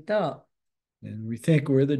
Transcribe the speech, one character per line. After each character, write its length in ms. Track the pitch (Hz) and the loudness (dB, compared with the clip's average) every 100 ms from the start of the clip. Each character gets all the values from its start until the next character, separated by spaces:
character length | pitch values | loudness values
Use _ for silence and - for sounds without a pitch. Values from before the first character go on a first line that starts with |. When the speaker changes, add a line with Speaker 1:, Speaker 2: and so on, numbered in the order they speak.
Speaker 1:
と、 420 | - 214 156 - _ _ _ _ _ _ | -4 -2 -2 -6 _ _ _ _ _ _
Speaker 2:
and 240 | 104 104 110 | -14 -10 -8
we 100 | 113 | -4
think 280 | - 156 143 | 2 2 4
we're 200 | 135 | 2
the 100 | 139 | 2